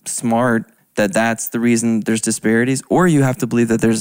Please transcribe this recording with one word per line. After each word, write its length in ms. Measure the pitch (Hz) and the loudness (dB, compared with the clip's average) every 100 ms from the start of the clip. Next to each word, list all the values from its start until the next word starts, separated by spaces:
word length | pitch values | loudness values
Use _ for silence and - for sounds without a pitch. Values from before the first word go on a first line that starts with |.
smart, 680 | - - 120 113 123 113 - _ _ | -12 -8 -2 0 2 0 -4 _ _
that 180 | - 101 | -2 -2
that's 360 | 104 113 113 - | 0 -2 -2 -6
the 100 | 117 | -2
reason 420 | 120 117 117 113 | 0 2 0 -2
there's 200 | 104 110 | -2 -2
disparities, 640 | 113 110 110 113 123 131 - | -2 -2 0 0 0 -2 -2
or 200 | 147 180 | 2 4
you 140 | 151 | 4
have 160 | 135 127 | 2 0
to 100 | 117 | -2
believe 180 | 120 117 | 0 2
that 120 | 110 | 2
there's 180 | 110 | 2
a 20 | 113 | 0